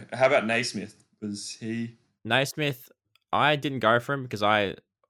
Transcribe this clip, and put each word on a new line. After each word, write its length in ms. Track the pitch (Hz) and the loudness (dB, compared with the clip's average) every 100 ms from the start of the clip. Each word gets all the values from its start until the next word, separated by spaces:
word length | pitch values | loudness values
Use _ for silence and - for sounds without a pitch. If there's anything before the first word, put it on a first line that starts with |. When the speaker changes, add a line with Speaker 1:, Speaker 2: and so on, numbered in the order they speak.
| - | -6
Speaker 1:
How 120 | 120 131 | 2 4
about 220 | 135 107 | 4 2
Naismith? 480 | 117 123 107 95 - _ - | 0 -2 -6 -10 -14 _ -12
Was 340 | 107 101 - - | -10 -8 -10 -10
he 380 | 113 117 117 - _ _ 107 | -8 -6 -8 -12 _ _ -2
Speaker 2:
Naismith, 640 | 123 135 - 147 139 - _ _ _ - | 0 0 -2 -4 -4 -12 _ _ _ -4
I 240 | 101 139 151 | 0 2 2
didn't 220 | 147 135 | -2 0
go 200 | 110 120 | 2 2
for 140 | 120 | 2
him 100 | 143 | -6
because 180 | 123 104 | -6 0
I, 340 | 104 107 98 - _ _ - | 2 4 2 -4 _ _ -20